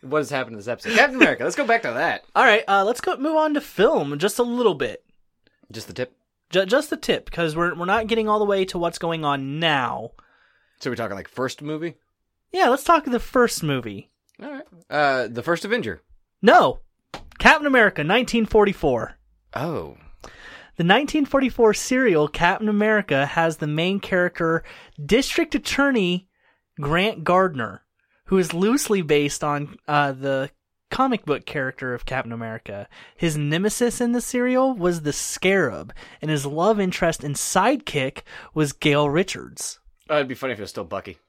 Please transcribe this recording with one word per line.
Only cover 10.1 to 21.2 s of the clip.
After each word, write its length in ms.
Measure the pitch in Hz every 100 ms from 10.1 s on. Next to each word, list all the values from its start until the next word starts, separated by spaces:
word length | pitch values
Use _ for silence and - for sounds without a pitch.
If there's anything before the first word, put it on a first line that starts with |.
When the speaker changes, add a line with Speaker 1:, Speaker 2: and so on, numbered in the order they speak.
| - _ _ _ _ _ _
Speaker 1:
So 80 | 147
we're 60 | 117
talking, 180 | 113 98
like, 140 | 87
first 320 | - 127 -
movie? 340 | 147 156 170 - _ _ _ _ _
Speaker 2:
Yeah, 160 | 349 330
let's 160 | 262
talk 220 | - 330 294
the 120 | 240
first 440 | - 254 233 -
movie. 480 | 156 135 113 98 - _ _ _
Speaker 1:
All 100 | 262
right. 120 | 277 311 175 _
Uh, 380 | 147 147 131 117
the 140 | 120
first 220 | 123 170
Avenger. 380 | 202 240 123 85 _ - _ _
Speaker 2:
No. 400 | 196 339 165 - - _ _ - - -
Captain 260 | 233 311 294
America, 380 | 262 214 -
nineteen 420 | 151 214 254 233 220
forty-four. 720 | 220 202 190 156 120 113 - _ _ _ 110
Speaker 1:
Oh. 400 | 151 143 76 - - - - - - - - _
Speaker 2:
The 80 |
nineteen 420 | 170 208 294 311